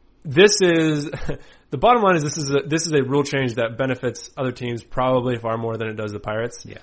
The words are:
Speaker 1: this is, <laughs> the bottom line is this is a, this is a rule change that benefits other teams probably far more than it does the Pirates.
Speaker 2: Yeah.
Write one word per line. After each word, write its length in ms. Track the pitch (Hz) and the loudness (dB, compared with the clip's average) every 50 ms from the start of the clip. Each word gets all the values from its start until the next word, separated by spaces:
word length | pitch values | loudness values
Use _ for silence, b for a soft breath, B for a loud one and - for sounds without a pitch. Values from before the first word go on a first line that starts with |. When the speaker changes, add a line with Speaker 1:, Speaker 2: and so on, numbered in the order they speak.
| _ _ _ _ _ | _ _ _ _ _
Speaker 1:
this 340 | 156 123 156 196 208 202 - | 0 6 6 6 6 6 4
is, 480 | 190 175 170 165 160 156 151 147 147 160 | 4 4 4 4 4 2 2 0 -2 -6
<laughs> 600 | - - - - 147 - - - - _ _ _ | -8 -6 -6 -6 -6 -8 -12 -20 -20 _ _ _
the 80 | - 127 | -4 2
bottom 220 | 160 226 247 233 | 4 4 6 6
line 140 | 208 190 180 | 6 4 4
is 80 | 160 | 4
this 140 | 147 147 - | 2 -2 -4
is 120 | 165 147 135 | -6 -4 0
a, 120 | 139 139 - | 0 0 0
this 220 | 151 151 160 - | 0 -2 -2 -2
is 60 | 170 | 0
a 100 | 156 143 | 0 0
rule 220 | 127 117 139 143 143 | 2 2 0 0 0
change 300 | 143 - 135 131 123 110 | 0 -2 -2 -2 -2 -2
that 200 | 123 117 117 120 | -2 -4 -4 -2
benefits 540 | 113 135 131 127 - - 123 117 - - - - | -4 -2 -2 -2 -2 -4 -6 -6 -6 -14 -16 -8
other 160 | - 135 127 | -6 -6 -6
teams 320 | 123 - 127 120 120 113 - | -6 -6 -8 -6 -6 -8 -10
probably 520 | - - 131 127 127 131 127 120 127 123 | -6 -2 0 0 2 2 2 0 0 -4
far 220 | 113 110 113 113 113 | -2 -2 -4 -4 -2
more 180 | 113 113 113 | -4 -4 -4
than 120 | 107 113 110 | -4 -6 -6
it 80 | 107 | -6
does 160 | 107 107 107 | -6 -6 -6
the 80 | 104 101 | -8 -8
Pirates. 440 | - 107 107 110 117 120 - - - | -8 -6 -4 -4 -6 -6 -8 -14 -16
Speaker 2:
Yeah. 140 | - - - | -18 -18 -20